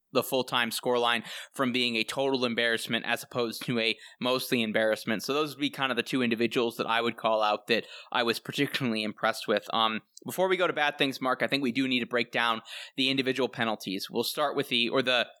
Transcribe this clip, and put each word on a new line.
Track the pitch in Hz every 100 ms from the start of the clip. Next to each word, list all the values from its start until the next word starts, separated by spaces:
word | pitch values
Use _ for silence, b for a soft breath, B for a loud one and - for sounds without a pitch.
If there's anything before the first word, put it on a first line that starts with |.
| _
the | 127
full-time | - 131 123 127 113
scoreline | - 127 123 117 117 B B B
from | - 127
being | 127 120 113
a |
total | 110 135 135 131
embarrassment | 123 117 117 113 - 120 -
as | 117
opposed | - 127 117 -
to | - 120
a | 113 107 B -
mostly | 127 127 - 127
embarrassment. | 110 110 110 107 113 104
So | -
those | 143 156
would | 131
be | 143
kind | - 135
of | 120
the |
two | - 131
individuals | 120 113 117 127 117 -
that | -
I | 113
would | 117 113
call | 110 110
out | 107 107 -
that | 110 - B B
I | 123
was | 117 110
particularly | - 139 139 - 127 110
impressed | 107 - 110 - -
with. | 104 -
Um, | 113 113 107 - -
before | - 170 185
we | 185
go | 170
to |
bad | 151 147 147
things, | 139 131
Mark, | 131 127
I | 120
think | 135
we | 131
do | 117 131
need | 127
to | 113
break | 120 117
down | 127 117 110 B B B -
the | 131
individual | 135 127 127 123
penalties. | 131 113 107 101 95 -
We'll | 110
start | 117 151 151 143
with | 135
the, | 120 117
or | 135
the, | 127 123 107 -